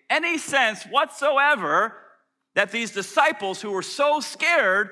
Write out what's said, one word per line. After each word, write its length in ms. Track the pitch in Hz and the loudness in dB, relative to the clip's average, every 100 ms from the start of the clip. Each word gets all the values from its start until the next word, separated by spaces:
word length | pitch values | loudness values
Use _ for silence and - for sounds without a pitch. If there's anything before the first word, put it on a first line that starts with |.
| - | -4
any 280 | 285 339 320 | -2 0 -4
sense 460 | - 285 339 311 | -2 0 0 -2
whatsoever 1120 | 196 247 311 - 285 277 285 277 156 165 220 - - _ _ _ _ 190 | -2 -2 -2 -2 0 2 2 2 2 0 0 -6 -20 _ _ _ _ -2
that 180 | 196 | 0
these 180 | 233 220 | -2 -6
disciples 680 | 196 190 - 311 220 196 185 | -6 -2 2 2 2 -6 -6
who 100 | 214 | -6
were 100 | 190 | -6
so 380 | - - 285 302 | -6 -2 0 0
scared 720 | - - 320 339 202 196 208 | -4 -4 0 2 2 0 -2